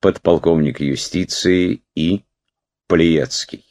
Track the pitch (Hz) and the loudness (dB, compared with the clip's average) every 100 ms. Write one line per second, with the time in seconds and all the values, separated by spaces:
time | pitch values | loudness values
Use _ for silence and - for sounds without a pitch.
0 | 98 90 - 85 85 82 73 65 71 67 | 0 0 2 2 2 2 0 -2 -4 -4
1 | - 90 92 - 90 92 90 - _ - | -4 -6 -6 -2 0 2 0 -4 _ -4
2 | 80 98 _ _ _ _ _ _ _ 87 | -2 -2 _ _ _ _ _ _ _ 2
3 | 85 80 65 - - - _ | 4 2 -2 -6 -10 -14 _